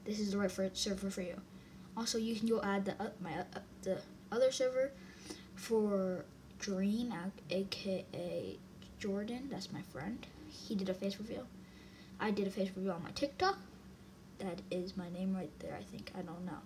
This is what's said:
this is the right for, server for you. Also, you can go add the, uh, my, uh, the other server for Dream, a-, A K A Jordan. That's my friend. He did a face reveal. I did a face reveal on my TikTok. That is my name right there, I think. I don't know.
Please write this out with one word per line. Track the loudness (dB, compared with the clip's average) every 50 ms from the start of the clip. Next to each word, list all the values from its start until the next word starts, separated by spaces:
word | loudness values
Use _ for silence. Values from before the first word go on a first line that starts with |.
| -2
this | -2 0 2
is | 2 4
the | 4 4
right | 4 4
for, | 4 4 0 0 2
server | 0 2 2 2 0 0 -2
for | 0 0
you. | -2 -2 -4 -6 -8 -12 -16 -16 -16 -16 -16 -16 -14 -8 -4
Also, | -2 0 2 2 2
you | 4 4 2
can | 2 4 6
go | 6 6 6
add | 4 4 4 4
the, | 2 0
uh, | 0 -2 -2 -2 -4
my, | -4 -4 -2 -2
uh, | -2 -2 -4 -8 -8 -8 -14 -6 0
the | 2 2 2 0 -8 -14 -16 -8 -2
other | 4 6 6 6
server | 8 6 4 4 6 4 4 2 2 -6 -14 -14 -14 -14 -10 -10 -10 -10 -12 -14 -12
for | -10 0 4 6 6 6 6 6 6 6 4 2 0 -2 -8 -12 -16 -16 -16 -12 -6
Dream, | -2 0 4 4 6 6 6 4 4 0 0
a-, | -2 -2 -4 -4 -6 -4 0 2
A | 2 2 0
K | -2 -4 0 0 0 0 0 -4 -4
A | -4 -2 -2 -2 -2 -2 -2 -6 -8 -12 -14 -16 -16 -16 -16 -12 -4
Jordan. | -2 0 0 2 0 0 -2 -4 -4 -4
That's | -4 -4 -4 -4
my | -6 -6 -6 -6 -6
friend. | -4 -4 -2 -4 -4 -6 -10 -14 -14 -14 -12
He | -12 -12 -4 0 0
did | 2 2 2
a | 0
face | 2 2 -2 -2 -2
reveal. | -4 -6 -4 -6 -6 -8 -12 -16 -16 -16 -16 -16 -16 -16 -16 -16 -16 -16 -6 0
I | 2 2
did | 4 4 4 2
a |
face | 4 2 0 0 2
reveal | 0 0 0 0
on | 0 -2
my | -4
TikTok. | 0 0 0 0 4 6 6 6 6 4 -2 -12 -14 -16 -16 -16 -16 -16 -18 -18 -18 -18 -18 -18 -10 -6
That | -4 -2 -2 -4 -4 -2
is | 0 0 0 0 -2 -4
my | -4 -4
name | -2 0 2 2 2
right | 2 0 -4 -6 -8
there, | -8 -6 -6 -6
I | -6
think. | -8 -10 -10 -10 -8 -6
I | -6
don't | -6 -4 -6 -6 -4
know. | -4 -6 -6 -8